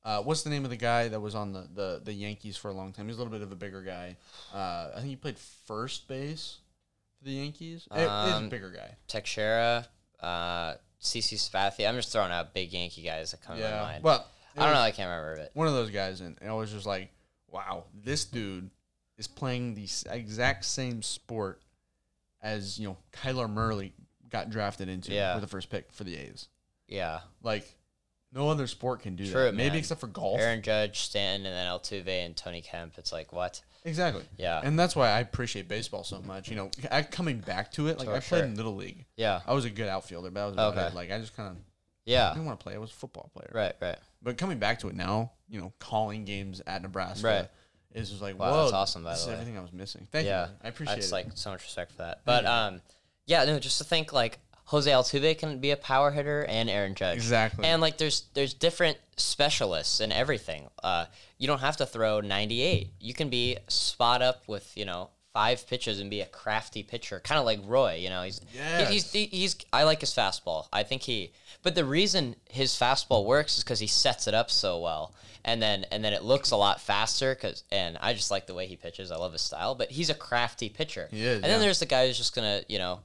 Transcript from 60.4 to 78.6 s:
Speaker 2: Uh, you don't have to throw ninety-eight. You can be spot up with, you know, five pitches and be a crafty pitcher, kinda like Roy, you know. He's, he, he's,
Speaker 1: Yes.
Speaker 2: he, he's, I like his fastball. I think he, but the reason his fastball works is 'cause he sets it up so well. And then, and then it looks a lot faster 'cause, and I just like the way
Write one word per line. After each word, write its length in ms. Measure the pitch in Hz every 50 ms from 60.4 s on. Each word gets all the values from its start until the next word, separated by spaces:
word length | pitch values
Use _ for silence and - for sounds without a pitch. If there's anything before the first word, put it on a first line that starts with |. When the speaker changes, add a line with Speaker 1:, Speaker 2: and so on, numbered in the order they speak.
| - - 80 76 71 - _ - -
Speaker 2:
Uh, 220 | 90 92 85 85 82 - - - - _ _
you 100 | 123 131
don't 120 | 147 135
have 180 | 123 139 156 -
to 80 | 139
throw 340 | 127 - 117 113 110 107 107
ninety-eight. 680 | 104 101 98 98 104 107 117 117 127 170 185 123 95 92 - -
You 140 | - 110 120
can 160 | - 160 143
be 280 | 123 123 120 123 127 120 - -
spot 540 | - - - - - - 120 117 123 123
up 260 | 123 127 127 - _ -
with, 280 | 107 101 - - -
you 100 | - 104
know, 240 | 98 90 87 92 - _ _ _ _ _
five 340 | 113 107 113 123 120 - -
pitches 320 | - 123 - - 107 98
and 100 | 101 101
be 120 | 104 104
a 40 | 95
crafty 560 | - - - - 110 107 110 110 - - 110 104
pitcher, 360 | - - 120 - - - 92
kinda 240 | - - 143 156 135
like 160 | 117 110 104 98
Roy, 320 | 101 117 131 135 107 85
you 140 | 82 90 92
know. 140 | 92 92 90
He's, 160 | 95 95 -
he, 60 | - - - 123
he's, 0 |
Speaker 1:
Yes. 540 | 139 156 165 170 165 127 147 208 180 -
Speaker 2:
he, 140 | - 208 214 208
he's, 280 | - 185 185 196 170 - - _
I 120 | - 120 147
like 160 | 156 156 156
his 100 | - 135 -
fastball. 540 | - 113 98 95 - - - 82 78 76 - -
I 80 | 98 107
think 200 | 107 131 131 -
he, 280 | - 123 110 92 - _ - - - - -
but 140 | _ 180 170
the 100 | 180 160
reason 500 | 131 135 160 196 208 180 190 156 123 117 - _ _
his 240 | - 127 135 127 -
fastball 500 | - 123 120 131 - - - 127 110 98
works 340 | 104 127 147 151 - - -
is 60 | -
'cause 160 | - 127 98
he 80 | 107 104
sets 400 | - - - 139 120 - - 113
it 60 | 104
up 160 | 110 117 -
so 300 | - - - 98 90 85
well. 340 | 85 85 80 78 76 - - - - - - - -
And 160 | 113 117 117
then, 240 | 113 107 104 98 95 -
and 120 | - 107 107
then 80 | 107
it 120 | 104 92 -
looks 260 | 107 131 139 - -
a 40 | 127 107
lot 240 | 101 101 98 -
faster 540 | - - 101 101 110 113 - - 135 131 135
'cause, 280 | - - 101 - - - _
and 260 | - 98 92 85 82 -
I 140 | - 104 120
just 180 | 107 98 -
like 160 | 101 98 - -
the 60 | 92
way 100 | 87